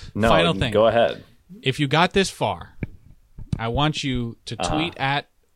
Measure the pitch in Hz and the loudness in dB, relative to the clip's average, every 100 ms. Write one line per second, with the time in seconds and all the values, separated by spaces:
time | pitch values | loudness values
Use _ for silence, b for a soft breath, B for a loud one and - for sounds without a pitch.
0 | - 104 110 165 170 190 127 104 113 117 | -10 0 4 4 2 0 0 4 4 4
1 | 87 57 - _ - 180 135 139 139 151 | 2 0 -14 _ -20 -6 -4 -2 0 2
2 | 175 196 185 - 113 85 - - - - | 2 2 -2 -2 -4 -4 -10 -12 -12 -12
3 | - - _ - - - 113 123 151 - | -20 -20 _ -18 -6 -4 -2 0 0 0
4 | 139 127 117 - - 120 87 139 170 - | -2 -2 -4 -8 -12 -4 -2 0 -2 -2
5 | 135 143 - _ _ | -2 -2 -6 _ _